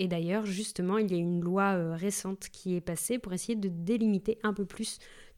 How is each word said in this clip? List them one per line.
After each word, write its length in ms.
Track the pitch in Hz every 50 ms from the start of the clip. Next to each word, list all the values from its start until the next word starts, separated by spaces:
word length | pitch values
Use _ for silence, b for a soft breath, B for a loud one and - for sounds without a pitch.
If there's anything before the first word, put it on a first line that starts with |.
Et 80 | 190 180
d'ailleurs, 360 | 175 170 165 170 190 214 214
justement, 540 | 202 185 185 220 - - - 180 180 196 220
il 120 | 214 196
y 20 | 180
a 40 | 170
une 220 | 170 175 175 175
loi, 340 | 170 175 180 196 196 196 196
euh, 200 | 180 165 165 165
récente 540 | 165 180 202 196 - - 190 190 190 - -
qui 240 | - - - 185 180
est 60 | 175
passée 380 | 170 - 170 160 - - 240 247
pour 140 | - 202
essayer 220 | 180 175 - - 233
de 140 | 220 196 190
délimiter 680 | 170 170 170 175 240 233 226 220 202 185 - 214 220 -
un 100 | - 214
peu 120 | 202 202 202
plus 340 | 175 - - 220 - - - B B B B B B B